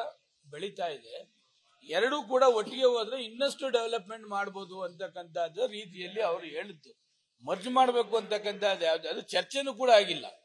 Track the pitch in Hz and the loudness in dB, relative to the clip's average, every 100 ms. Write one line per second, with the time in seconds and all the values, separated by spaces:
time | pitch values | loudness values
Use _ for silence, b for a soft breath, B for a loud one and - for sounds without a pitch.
0 | 226 - _ _ 143 147 202 196 170 139 | -8 -10 _ _ -18 -10 -10 -6 -6 -8
1 | 113 135 - _ _ _ _ _ 143 165 | -14 -18 -18 _ _ _ _ _ -4 0
2 | 247 294 208 254 262 220 202 247 254 240 | 2 0 2 6 6 6 0 2 4 4
3 | 214 262 220 233 277 - 269 233 226 226 | -2 -6 -6 -4 -4 -2 0 0 0 -4
4 | 185 220 214 202 202 190 180 190 180 175 | -6 -14 -6 -4 -4 -8 -12 -10 -10 -10
5 | 185 180 175 170 165 165 240 208 208 180 | -12 -12 -10 -6 -6 -4 -4 -6 -12 -12
6 | 180 202 196 180 165 151 202 160 127 - | -10 -4 -2 -2 -6 -10 -10 -14 -20 -20
7 | _ _ _ _ 127 185 220 254 254 240 | _ _ _ _ -6 -6 0 4 4 4
8 | 208 226 196 208 208 196 202 185 165 160 | 0 -2 -2 -4 -4 0 0 2 2 0
9 | 160 220 - 180 180 277 277 220 254 214 | -2 -8 -2 -2 -2 -4 -4 0 8 8
10 | 190 156 101 - | 6 -2 -8 -16